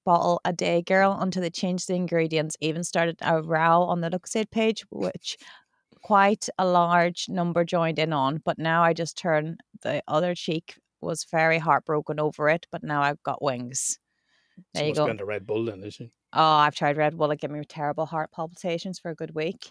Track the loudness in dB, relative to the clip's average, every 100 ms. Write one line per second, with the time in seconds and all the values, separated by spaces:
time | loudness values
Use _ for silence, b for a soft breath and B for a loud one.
0 | 2 4 4 2 0 -2 2 0 2 4
1 | 4 2 -2 -2 -4 -4 -2 -2 -2 -2
2 | 0 0 0 0 -2 -4 -4 -2 -2 0
3 | 0 -2 0 0 0 2 4 4 4 0
4 | -2 -4 -4 -4 -4 0 0 -2 -8 -6
5 | -6 -6 -10 -12 B B B B _ _
6 | 2 4 6 2 -4 -2 2 4 4 4
7 | 2 0 -6 -2 0 0 0 0 0 0
8 | 0 0 0 -2 -4 -2 0 4 4 2
9 | -4 -4 0 0 0 -8 _ -10 -6 -4
10 | -2 0 0 -2 -4 -4 -4 -18 _ _
11 | -8 -6 -4 0 2 2 2 0 2 -2
12 | -2 -2 -4 0 0 0 -2 -12 -4 -2
13 | 0 -2 -6 -4 -4 -4 -6 -6 -6 -8
14 | _ b b b b b -12 -4 -2 2
15 | 0 0 -4 -6 -4 -2 -2 -6 -12 -14
16 | -18 _ _ 2 6 6 4 4 0 2
17 | 0 0 -2 0 -4 -8 -10 -6 -6 -4
18 | -4 -4 -6 -8 -10 -8 -6 -6 -6 -10
19 | -10 -10 -8 -6 -6 -6 -16